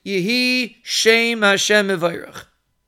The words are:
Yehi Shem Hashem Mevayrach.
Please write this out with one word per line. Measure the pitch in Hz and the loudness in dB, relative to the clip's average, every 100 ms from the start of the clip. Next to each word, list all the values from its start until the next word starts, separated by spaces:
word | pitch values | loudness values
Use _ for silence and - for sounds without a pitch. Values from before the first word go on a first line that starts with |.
| 190 | -4
Yehi | 196 180 247 254 254 247 - | -2 0 0 0 0 -4 -10
Shem | - - 220 226 233 233 | -8 0 2 2 2 0
Hashem | 208 196 - 208 196 | 2 2 2 2 2
Mevayrach. | 185 170 170 - - - _ _ _ | -2 -2 -4 -14 -18 -20 _ _ _